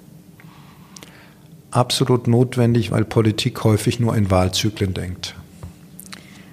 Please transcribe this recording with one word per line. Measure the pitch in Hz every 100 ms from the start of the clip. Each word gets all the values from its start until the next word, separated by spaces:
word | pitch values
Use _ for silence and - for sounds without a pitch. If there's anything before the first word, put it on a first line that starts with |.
| - - - - - - - - - - - - - - - - -
Absolut | 120 123 - 127 123 -
notwendig, | 120 123 123 117 120 101
weil | 110
Politik | 107 - 110 104 123 -
häufig | 113 107 - -
nur | 117 110
in | 98
Wahlzyklen | 92 92 - 110 - 98
denkt. | 90 90 92 - - - - - - - - - - - - -